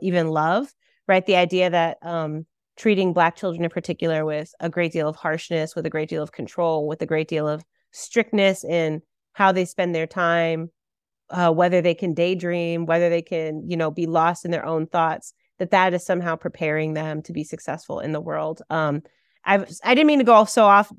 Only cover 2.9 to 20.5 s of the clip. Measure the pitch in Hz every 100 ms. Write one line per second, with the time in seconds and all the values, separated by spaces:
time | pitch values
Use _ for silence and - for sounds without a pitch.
2.9 | 196 185 170 170 - 190 170 170 175 160
3.9 | - 165 160 156 151 160 - 165 170 170
4.9 | 165 151 151 165 160 - 165 156 - 156
5.9 | 156 156 160 151 - 120 - 170 160 151
6.9 | 160 151 156 160 160 151 156 - _ _
7.9 | - - 240 220 214 196 190 - 170 160
8.9 | 156 - _ _ - 196 185 180 - 185
9.9 | 165 165 185 170 170 165 160 165 _ _
10.9 | _ _ _ - 175 175 160 175 180 170
11.9 | 165 175 156 175 185 175 175 170 170 165
12.9 | 165 175 170 160 170 160 156 175 170 160
13.9 | 160 165 165 165 175 170 165 - 160 160
14.9 | 175 160 156 - _ _ - 180 190 185
15.9 | 175 - 175 175 165 170 - 160 151 156
16.9 | 156 156 156 156 165 156 156 - 151 -
17.9 | - 151 151 165 156 156 160 - 160 151
18.9 | 147 - _ _ _ - 196 - - 214
19.9 | 247 302 294 240 220 214